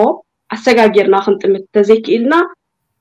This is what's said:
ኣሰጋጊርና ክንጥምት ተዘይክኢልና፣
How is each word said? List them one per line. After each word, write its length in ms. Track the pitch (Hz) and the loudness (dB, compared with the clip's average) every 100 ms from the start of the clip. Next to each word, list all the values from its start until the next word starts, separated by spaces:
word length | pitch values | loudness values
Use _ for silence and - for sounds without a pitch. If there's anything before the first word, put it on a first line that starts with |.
| 240 339 - _ - | 0 -2 -10 _ -14
ኣሰጋጊርና 640 | 220 262 226 214 196 185 190 | -6 0 2 2 2 2 0
ክንጥምት 440 | 196 196 - 190 - | 0 -2 -2 -4 -2
ተዘይክኢልና፣ 640 | 214 202 226 220 233 247 330 359 - _ _ _ _ | -2 2 0 0 -2 0 -2 -2 -8 _ _ _ _